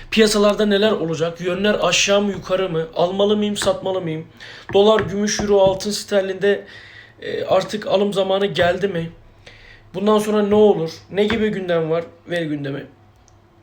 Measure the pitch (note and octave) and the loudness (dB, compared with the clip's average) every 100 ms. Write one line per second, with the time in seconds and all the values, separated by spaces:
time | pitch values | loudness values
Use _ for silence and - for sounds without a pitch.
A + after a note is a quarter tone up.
0 | - A3 G#3+ G#3+ G#3 G3+ G#3 G3 A3 - | -2 2 2 4 2 2 2 2 2 0
1 | E3 D#3 E3 E3 F3+ F#3 G#3 G3 F3 F3+ | -2 -2 -4 -4 -6 -2 0 0 0 0
2 | G3+ G3+ G#3 F3+ - F#3 F#3+ E3 E3 - | 2 2 0 -4 -4 -2 -2 -4 -4 -2
3 | F3+ G3 G3+ G#3+ G#3 G3+ G3 F#3 F#3+ F#3 | 0 2 2 2 0 -2 -2 -2 -4 -4
4 | E3 D#3+ E3 - - - - G3 G#3+ A3 | -4 -8 -10 -18 -20 -18 0 4 4 4
5 | E3+ G3+ G#3 - G3+ G3+ F#3+ F#3+ G#3 G3+ | 0 -2 -2 -2 2 4 4 2 -4 -6
6 | - G3+ F#3+ F#3 G3+ G3 - - - - | -2 -2 -2 -2 0 0 -6 -20 -20 -20
7 | - - - - - F#3 F#3 G#3 F3+ F#3+ | -20 -14 -8 -6 0 0 0 -6 -2 0
8 | G3+ G3 F#3 F#3+ G3+ D#3 F3 F3 G3 E3+ | 0 0 0 0 0 0 0 0 -4 -4
9 | E3 - - - - - - - - F3+ | -8 -12 -20 -20 -20 -20 -20 -20 -14 -2
10 | G#3 G#3+ G#3+ G#3 G3+ G#3 G#3 E3+ D#3+ - | 2 2 2 0 4 6 6 4 -2 -8
11 | - F3+ G#3 A3+ G#3+ F#3 F3+ E3+ D#3+ E3+ | -6 -2 0 0 0 -2 -2 -2 0 -2
12 | E3+ - - F3 D#3+ D3 C#3 C#3 C3+ - | -4 -14 -8 -6 -4 -6 -6 -8 -12 -20
13 | _ _ _ _ _ _ | _ _ _ _ _ _